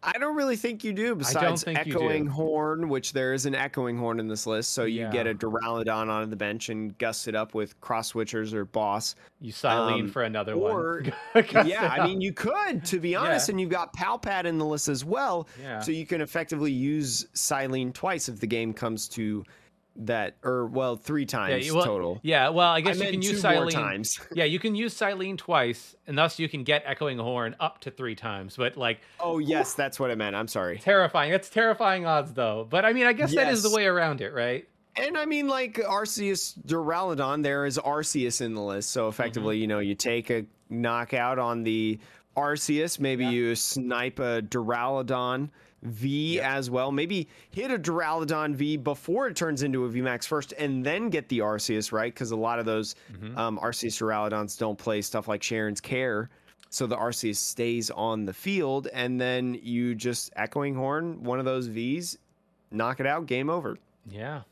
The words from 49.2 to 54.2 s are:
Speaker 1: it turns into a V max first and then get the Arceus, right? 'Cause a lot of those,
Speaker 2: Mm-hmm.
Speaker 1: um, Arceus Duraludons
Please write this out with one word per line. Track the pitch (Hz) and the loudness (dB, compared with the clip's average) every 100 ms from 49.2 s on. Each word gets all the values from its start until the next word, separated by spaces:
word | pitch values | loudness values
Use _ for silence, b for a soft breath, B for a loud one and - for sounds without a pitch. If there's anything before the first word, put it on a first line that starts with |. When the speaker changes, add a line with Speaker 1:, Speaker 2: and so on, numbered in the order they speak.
| 269 | 0
Speaker 1:
it | 170 | 0
turns | 165 143 | -2 0
into | 143 131 | 0 0
a | 123 | 0
V | 117 | 0
max | 131 120 - | 0 -2 -2
first | 156 135 - | -4 -4 -4
and | 147 131 | -2 0
then | 127 170 233 | 0 0 0
get | 156 - | -2 0
the | 120 | 0
Arceus, | 107 107 - 110 107 | 2 0 0 0 0
right? | 110 117 | 0 -2
'Cause | 117 117 | -4 -4
a | 113 | -2
lot | 110 117 | 0 0
of | |
those, | 113 110 107 - B | 0 0 -2 -8 B
Speaker 2:
Mm-hmm. | 95 107 123 | -14 -10 -2
Speaker 1:
um, | 113 107 | -2 0
Arceus | 117 117 120 107 | -4 -2 -4 -2
Duraludons | 110 107 | 0 0